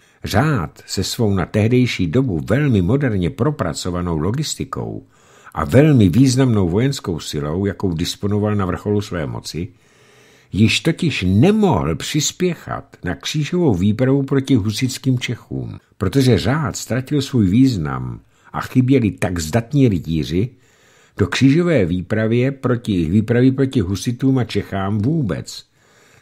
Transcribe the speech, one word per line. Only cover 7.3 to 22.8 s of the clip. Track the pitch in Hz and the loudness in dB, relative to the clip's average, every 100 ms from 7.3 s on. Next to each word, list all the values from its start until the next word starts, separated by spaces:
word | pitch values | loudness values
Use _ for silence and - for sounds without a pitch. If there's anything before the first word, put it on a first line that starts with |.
| 76 73 85 101 | -6 -4 -2 -2
jakou | 95 98 | -2 -2
disponoval | 80 87 - 104 104 107 104 | -2 -4 -4 -4 -2 0 0
na | 92 | -2
vrcholu | 90 107 104 | -4 -2 -2
své | 101 90 69 | -2 -6 -6
moci, | 58 - 76 87 - _ _ _ _ _ _ _ | -8 -10 -10 -10 -12 _ _ _ _ _ _ _
již | 90 110 - | 2 2 2
totiž | 165 160 175 - 92 | -2 -2 -2 -2 2
nemohl | 98 170 214 202 98 69 - | 4 4 4 2 2 0 -4
přispěchat | - 151 139 - 180 165 - - - - | -4 -4 -4 -2 -4 -4 -8 -12 -12 -12
na | - 82 | -8 -8
křížovou | - 151 147 180 165 90 | -6 -4 -2 0 2 2
výpravu | 101 110 131 139 | 2 2 2 2
proti | 135 139 135 131 | 2 0 2 2
husitským | 104 104 127 - 135 127 | 0 -2 -4 -2 -2 -2
Čechům, | - 117 - 67 57 - - - | -4 -8 -8 -10 -8 -12 -20 -4
protože | 92 135 127 104 | 0 2 4 4
řád | 107 147 127 - | 2 -2 -2 -6
ztratil | - 120 131 147 | -6 -6 -2 -4
svůj | 135 127 95 | 0 0 2
význam | 110 135 107 73 65 64 55 - _ _ | 4 4 2 -4 -6 -8 -10 -18 _ _
a | 73 | -10
chyběli | - 123 123 139 107 | -2 0 4 4 2
tak | - 95 90 | -2 -4 -4
zdatní | 78 113 - 143 127 | -2 -2 0 2 2
rytíři, | 90 71 80 65 87 123 - _ _ _ _ _ - | 2 -2 -4 -2 -2 -2 -6 _ _ _ _ _ -2
do | - | -2
křížové | - 135 151 175 147 85 | 2 4 4 2 2 2
výpravě | 90 87 107 110 120 127 | -2 -2 -2 0 0 0
proti, | 139 123 120 | -2 -2 -2